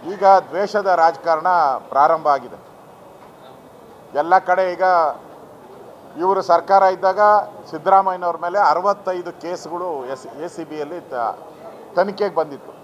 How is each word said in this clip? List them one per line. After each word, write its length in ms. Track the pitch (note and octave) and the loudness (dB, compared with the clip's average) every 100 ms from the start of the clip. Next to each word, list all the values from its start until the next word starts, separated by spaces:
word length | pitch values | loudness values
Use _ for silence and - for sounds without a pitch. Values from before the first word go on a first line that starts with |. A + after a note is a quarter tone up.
| D#3 | -10
ಈಗ 100 | G3 | 0
ದ್ವೇಷದ 600 | G3 F#3+ - D#3 G3+ G#3 G3 | 4 4 2 -6 -2 -2 0
ರಾಜಕಾರಣ 600 | F3 E3 E3 E3+ D#3+ F3 F3 D3+ B2 - | 2 2 2 -2 0 2 2 2 -2 -4
ಪ್ರಾರಂಭ 380 | C3+ D3+ D#3+ D3+ | 2 2 2 0
ಆಗಿದೆ 280 | C#3 A#2+ - - - - - - - - - - - - - - - - C3+ | -2 -4 -18 -20 -20 -20 -20 -20 -20 -20 -20 -20 -20 -20 -20 -20 -20 -10 -6
ಎಲ್ಲ 180 | D#3+ F#3 | 2 2
ಕಡೆ. 360 | F3+ F3+ F#3 | 2 0 0
ಈಗ 100 | E3+ F#3 F3 D#3 B2 - - - - - - - - - - | 0 2 2 2 -2 -14 -20 -20 -20 -20 -20 -20 -20 -20 -4
ಇವರು 220 | F3+ F#3+ | 0 0
ಸರ್ಕಾರ 420 | F3+ E3+ E3+ G3 | 2 0 4 4
ಇದ್ದಾಗ 360 | F#3+ F#3 F#3+ F#3 G#3 G#3 - - - | 4 2 -2 2 4 4 0 -14 -14
ಸಿದ್ದರಾಮಯ್ಯನವ್ರ 680 | D#3+ E3 G3 F#3+ F#3 F3 E3 | -6 2 4 4 -2 -4 -4
ಮೇಲೆ 220 | F3 F#3+ | -4 0
ಅರವತ್ತೈದು 840 | F3+ D#3+ G3 G3+ F#3+ F3+ F3 - | 2 2 0 -2 -4 -8 -8 -12
ಕೇಸ್ಗಳು 640 | E3 F3+ E3 F3 F3+ D3 B2+ | -10 -10 -10 -8 -8 -8 -8
ಎಸ್-, 380 | C3+ - C3 | -12 -12 -12
ಎ 40 | E3+ | -12
ಸಿ 160 | E3 | -12
ಬಿಯಲ್ಲಿ 380 | D3+ D3+ D3 F3 | -12 -10 -10 -10
ತ-, 360 | - B2+ A2+ - - - - - - - | -10 -6 -6 -6 -16 -20 -20 -20 -6 -2
ತನಿಖೆಗೆ 400 | G3 G3 G3+ E3+ | -2 0 -2 -2
ಬಂದಿತ್ತು. 360 | D3+ C#3 - - | -4 -8 -16 -20